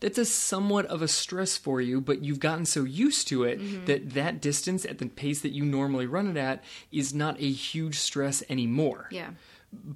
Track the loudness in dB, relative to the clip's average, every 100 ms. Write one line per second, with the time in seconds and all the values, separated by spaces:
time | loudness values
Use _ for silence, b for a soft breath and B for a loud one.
0 | -2 2 2 2 0 2 2 2 2 0
1 | 2 0 0 -2 0 0 0 2 2 2
2 | 2 0 0 0 0 0 0 0 0 2
3 | 2 4 0 2 2 2 -4 -4 0 0
4 | 0 -2 -2 0 -2 0 0 -2 -2 -6
5 | -8 -4 -2 -2 -2 0 0 2 2 0
6 | 0 0 0 0 0 -2 B B B -2
7 | -2 0 0 0 -2 -2 -4 -4 -2 -2
8 | -2 0 0 0 -2 0 2 2 2 0
9 | -8 -10 -10 -14 B B B -16 -14